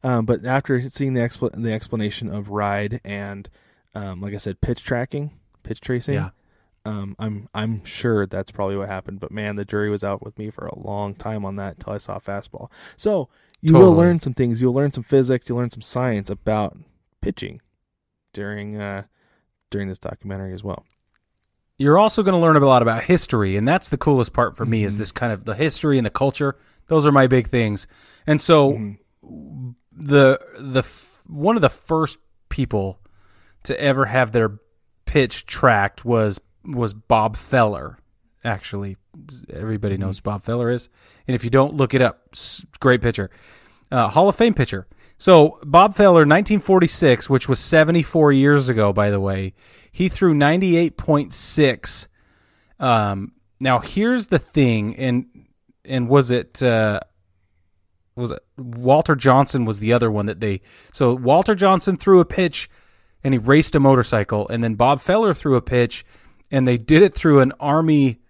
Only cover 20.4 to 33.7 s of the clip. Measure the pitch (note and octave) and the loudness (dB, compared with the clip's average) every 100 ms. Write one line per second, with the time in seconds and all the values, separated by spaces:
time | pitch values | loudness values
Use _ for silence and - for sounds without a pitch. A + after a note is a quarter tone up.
20.4 | F#2+ F#2 G#2 - _ _ _ _ _ _ | -12 -12 -12 -12 _ _ _ _ _ _
21.4 | _ _ _ _ C#3 D#3+ G#3+ A3 F#3+ F3+ | _ _ _ _ 2 4 4 2 0 2
22.4 | E3 D#3 C#3 B2+ A#2 A2+ - F3 - B2 | 4 4 6 4 4 -2 0 0 0 -2
23.4 | G2+ F#2+ A#2 F3+ - D3 - C#3 A#2 - | 0 -2 0 -2 -2 -4 2 2 2 0
24.4 | A#2 - A2+ A2+ G#2 G2+ G#2+ - A#2+ G#2 | -2 -2 -4 -2 -2 -4 -8 -6 -6 -6
25.4 | A2+ G#2 D3+ - D3+ C3+ A2+ - C3+ - | -8 -4 -4 -2 0 0 0 -2 -4 -2
26.4 | C#3+ - _ _ _ D#3+ D3 C#3+ C3 B2+ | -4 -6 _ _ _ 2 4 4 6 4
27.4 | A2+ B2 A2 G#2 - _ _ _ - D3+ | 0 -2 -2 -4 -10 _ _ _ -2 -2
28.4 | - D#3+ C#3 C#3 G#2 G2+ _ _ - - | 4 4 4 0 -8 -14 _ _ -20 -20
29.4 | C#3 C#3+ B2+ A#2+ _ - D3+ C#3+ C3+ C#3 | -18 -16 -16 -18 _ -16 2 6 6 4
30.4 | - - C3+ C3 - - - _ _ D3 | -2 -18 -4 -4 -4 -10 -20 _ _ -4
31.4 | D#3+ A3+ C#3+ - _ D#3+ D#3 - _ _ | -2 2 0 -2 _ -2 -2 -6 _ _
32.4 | _ - C3 G#2+ F#2+ F#2+ - _ _ _ | _ -6 -4 -2 -4 -8 -20 _ _ _
33.4 | _ _ - | _ _ -12